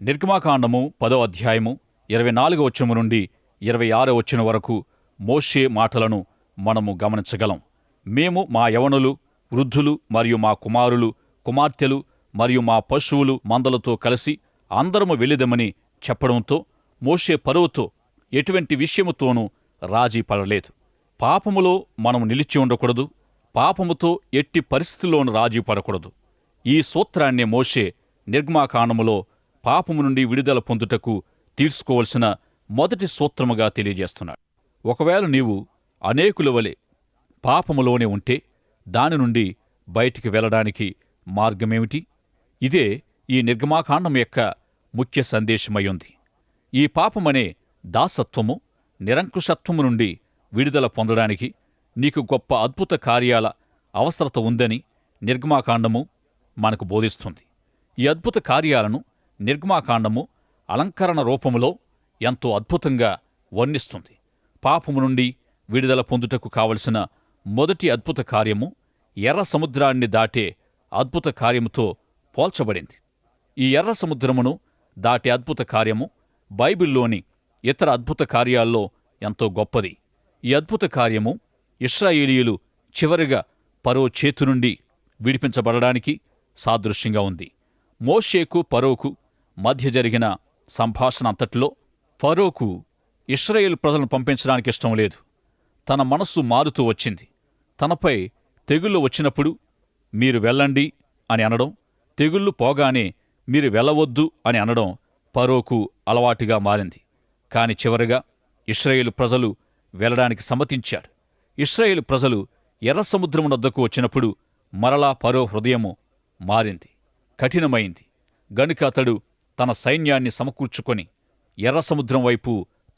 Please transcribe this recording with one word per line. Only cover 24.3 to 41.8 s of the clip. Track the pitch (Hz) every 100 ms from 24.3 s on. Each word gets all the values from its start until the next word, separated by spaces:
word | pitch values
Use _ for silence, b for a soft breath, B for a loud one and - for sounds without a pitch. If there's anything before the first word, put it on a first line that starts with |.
ఎట్టి | 131 147 147
పరిస్థితుల్లోనూ | - 135 175 - 180 165 131
రాజీ | 110 117 110
పడకూడదు. | 107 104 - 95 80 _ _ _ _ _ 117
ఈ | 147
సూత్రాన్నే | 143 165 214 180 143 127
మోషే | 117 117 127 123 98 - _ _ -
నిర్గమాకాండములో | 131 147 160 135 120 117 113 113 104 95 _ _ _
పాపము | - 151 185 156
నుండి | 143 131
విడుదల | 127 131 139 127
పొందుటకు | - 117 107 113 - 104 - _ _ -
తీర్చుకోవలసిన | 147 - - 123 113 131 117 95 _ _ _
మొదటి | 107 175 196 185
సూత్రముగా | - 147 - 127 113 107
తెలియజేస్తున్నాడు. | - 101 92 92 - 87 - _ _ _ _ 107
ఒకవేళ | 120 160 185 190
నీవు | 135 123 98 92 _ _ _
అనేకుల | 95 123 190 - 151
వలె | 120 107 - _ _ _ _ _ _
పాపములోనే | 127 135 - 147 127 123
ఉంటే | 113 101 - 127 - _ _ _ -
దాని | 104 143 160
నుండి | 123 117 98 95 _ _ -
బయటికి | 95 123 - 117
వెళ్ళడానికి | 107 110 110 107 - 101 - _ _ -
మార్గమేమిటి? | 95 110 101 110 113